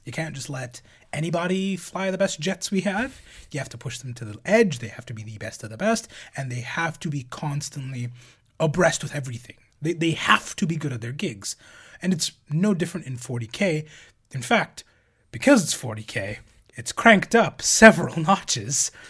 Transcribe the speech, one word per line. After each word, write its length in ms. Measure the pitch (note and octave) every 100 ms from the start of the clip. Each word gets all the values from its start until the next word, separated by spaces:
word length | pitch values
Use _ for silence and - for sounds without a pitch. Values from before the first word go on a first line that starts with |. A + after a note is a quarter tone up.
You 80 | -
can't 240 | C#3+ D#3+ C3+
just 140 | B2
let 320 | C3+ B2 - - - _
anybody 640 | D3 E3 E3+ F3 F#3+ G3 F#3
fly 340 | - F#3 F#3+
the 60 | F#3
best 220 | F#3+ -
jets 300 | D#3 F3+ -
we 100 | F#3+
have. 400 | G3 G3 C4 - - - -
You 80 | C#3
have 100 | C3+
to 80 | A#2+
push 220 | B2+ -
them 140 | C3 A#2+
to 100 | G#2+
the 120 | G#2 -
edge. 340 | G#3+ G#3+ B2+
They 80 | A2
have 160 | - -
to 80 |
be 100 | A2
the 140 | G#2+ G#2+
best 260 | A2 -
of 60 | G#2+
the 80 | A2
best, 320 | G3+ A3+ - - - -
and 160 | C3+
they 100 | B2
have 380 | A#2 - E3 -
to 80 | E3
be 140 | C#3+ B2
constantly 800 | - D3+ C#3+ - D3 C3 B2+ A#2+ - - - _ -
abreast 420 | D#3+ D#3+ E3+ -
with 140 | D3 D3
everything. 400 | C3 A#2 - - _ -
They, 120 | D#3
they 180 | E3+ E3
have 440 | D#3 - - - -
to 80 | E3+
be 100 | D#3+
good 160 | D3
at 80 | B2
their 100 | A#2
gigs. 420 | B2 F#3 G2+ - - - - - -
And 100 | F3+
it's 220 | F#3 - - -
no 240 | D3+ G#3
different 340 | F3+ F3 F3+ B2+
in 80 | B2
forty 320 | - A#2+ A2+
K. 380 | - G3 D#3 D#3 - - _ _
In 80 | C3+
fact, 420 | A#2+ A3+ - - - _ _ _ _
because 320 | A#2+ - C4+
it's 100 | D#3
forty 300 | - A#2+ G#2+
K, 360 | A2 A2 G2 G#2+ - _ _ -
it's 160 | A#2+
cranked 440 | - A#3 G3+ - A#3
up 260 | E3+ -
several 580 | - - A3 F#3 G3+ -
<laughs> 0 |
notches. 720 | D#3+ G3 - - G#2 D3 - - -